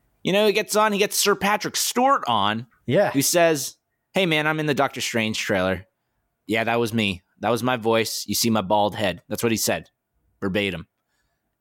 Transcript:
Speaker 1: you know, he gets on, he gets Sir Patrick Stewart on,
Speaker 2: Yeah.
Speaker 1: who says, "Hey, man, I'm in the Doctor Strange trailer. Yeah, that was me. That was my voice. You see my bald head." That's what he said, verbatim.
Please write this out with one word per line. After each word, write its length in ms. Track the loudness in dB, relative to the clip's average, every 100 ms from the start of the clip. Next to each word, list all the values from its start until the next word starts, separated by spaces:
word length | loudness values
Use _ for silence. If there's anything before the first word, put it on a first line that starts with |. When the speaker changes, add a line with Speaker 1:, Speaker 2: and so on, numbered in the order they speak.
| _ _
Speaker 1:
you 100 | -2
know, 140 | 2 2
he 60 |
gets 240 | 2 0 2
on, 160 | 2
he 60 | 2
gets 200 | -2 0
Sir 160 | 0
Patrick 400 | 0 0 -2 -2
Stewart 480 | -4 -2 2 2 2 0
on, 400 | 0 0 -2 -6 _ -2
Speaker 2:
Yeah. 240 | 0 2
Speaker 1:
who 120 | 0
says, 520 | 0 4 4 2 -4 -12 _ _ _
"Hey, 140 | -2 0
man, 200 | 2 0
I'm 140 | 0
in 60 | 0
the 80 |
Doctor 260 | 0 0 -2
Strange 400 | -4 -2 -2 -2
trailer. 460 | -2 0 0 -2 -6 _ _ _ _ _ -4
Yeah, 160 | -2
that 160 | 0 0
was 160 | 0
me. 280 | 0 -2 -2 _ _
That 100 | -2
was 140 | 0
my 120 | 0 -2
voice. 460 | 2 2 0 -4 -6
You 80 | -2
see 140 | 0
my 120 | 0
bald 320 | 2 2 2
head." 280 | 0 -4 -4 -8
That's 140 | -4
what 80 | -2
he 80 | 0
said, 320 | -2 -4 -6 _ _ _ _ _
verbatim. 460 | -4 0 0 -2 -10 _ _ _ _ _ _ _